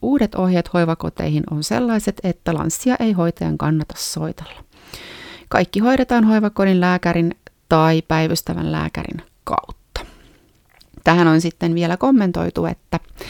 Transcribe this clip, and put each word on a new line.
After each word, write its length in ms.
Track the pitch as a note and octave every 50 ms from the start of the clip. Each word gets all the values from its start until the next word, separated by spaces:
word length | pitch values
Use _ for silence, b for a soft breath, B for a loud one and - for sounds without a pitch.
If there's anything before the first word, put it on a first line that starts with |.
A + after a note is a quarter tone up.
| -
Uudet 320 | A#3+ C#4 C#4 A3+ G3+ -
ohjeet 380 | - F#3 F#3 F#3 E3+ E3+ - -
hoivakoteihin 680 | F3 E3+ E3 D#3+ - - E3 - - D#3+ D#3 D3+ D3+ - -
on 140 | D#3 D3 D3+
sellaiset, 560 | - G#3+ A#3+ B3 A#3+ A3+ G#3+ G#3+ G#3 G3 - -
että 300 | F#3 E3+ - - E3+ E3
lanssia 420 | D3 D#3 D#3+ - - - B3+ B3 -
ei 120 | A#3 A3 G#3
hoitajan 460 | F3 E3+ E3+ E3+ - F3 E3 D#3 D3+
kannata 360 | D3 D3+ D#3 D#3 D#3 - - -
soitella. 680 | - - - E3 D#3 D#3+ F3 - D#3 - - - - _ B B B B B B B B B B B B B B B B
Kaikki 320 | - - F3+ - - G3
hoidetaan 440 | A3 B3 C4 C4 B3+ - B3 A#3+ A3
hoivakodin 560 | G#3+ A3 G#3+ G#3 G#3 - - G3 G3 F#3 F3+
lääkärin 560 | F3+ F3+ F3+ F3+ - F3 E3+ F3 E3+ E3+ - - _ - _ _ _ -
tai 340 | E3+ D#3+ D#3+ D#3+ D#3+ D#3+ D#3+ -
päivystävän 640 | D#3+ D#3+ D#3+ D#3+ E3 - - - E3 E3 D#3+ D#3 D#3
lääkärin 500 | D#3 D#3 D#3 - - - - - D#3+ - _ _ _ -
kautta." 600 | - - - - - - - _ _ - - - b b b b b b b b b b b _ _ _ _ _ _ - - -
Tähän 220 | - E3 F3 E3+
on 140 | E3 D#3 D#3+
sitten 340 | E3+ E3+ - - F3 E3+ E3
vielä 220 | E3+ E3+ E3 F3+
kommentoitu, 720 | F#3 - C4+ C#4 A#3 G3+ F#3 F3 E3+ E3+ E3+ - E3+ E3+
että 340 | E3 E3+ - _ _ - - - - B B B B